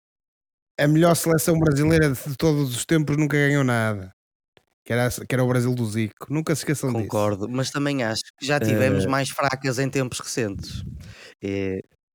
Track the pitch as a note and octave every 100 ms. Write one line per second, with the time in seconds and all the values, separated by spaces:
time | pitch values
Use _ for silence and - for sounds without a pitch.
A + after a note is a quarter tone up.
0 | _ _ _ _ _ _ _ - C#3+ D#3
1 | E3+ D#3+ E3 D#3+ F3 D#3+ D#3 C#3 D3+ D#3+
2 | D3+ B2+ D3+ B2+ E3 D3 C#3 A#2+ - E3
3 | D3 D3 D3+ D3 C#3+ C#3+ C3 A#2 A2 G#2
4 | F#2+ - _ _ _ _ _ _ - A#2
5 | B2 - G#2+ B2+ B2 B2+ B2 B2 A2+ A2
6 | A2 - - D3+ D#3+ D3 - D3 C3+ A2+
7 | F#2+ G#2+ G#2 G2+ G#2 B2+ C3 D3 C#3+ C#3
8 | A2+ A2 - _ C3+ D3 A2 G#2+ C3 G2
9 | - C3+ C3 - C#3 C3 C#3 A#2+ C3+ C3+
10 | B2+ - - - A2 F#2+ - - - -
11 | - - - - G2+ G2 F#2+ F#2+ - _
12 | _